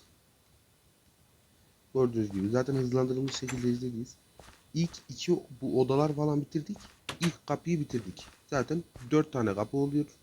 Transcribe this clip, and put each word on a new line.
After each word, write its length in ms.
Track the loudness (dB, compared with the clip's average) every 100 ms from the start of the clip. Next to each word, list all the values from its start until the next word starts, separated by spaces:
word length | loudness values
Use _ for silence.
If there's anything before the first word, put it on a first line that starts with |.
| -16 _ _ _ _ _ _ _ _ _ _ _ _ _ _ _ _ _ _
Gördüğünüz 380 | 2 4 2 0
gibi 180 | 0 2
zaten 260 | 2 2 0
hızlandırılmış 600 | 2 2 2 0 -2 -4
şekilde 340 | -6 -2 0
izlediyiz. 460 | 0 -2 -6 -8 -14 _ -20 -20 -20 _
İlk 180 | -2 -2 -4 -14
iki 300 | -6 0 0 -2 -8
bu 200 | 0 2
odalar 320 | 4 4 2
falan 280 | 2 0 0
bitirdik. 360 | -2 -4 -6 -10 -14 -18 -14 -2
İlk 280 | -2 -2 -6
kapıyı 320 | -4 0 0
bitirdik. 460 | 0 -4 -6 -14 -16 -18 -4
Zaten 360 | -2 0 -2 -4 -12 2
dört 200 | 4 4
tane 240 | 2 2 2
kapı 220 | 0 0
oluyor 280 | 0 0 -2 -6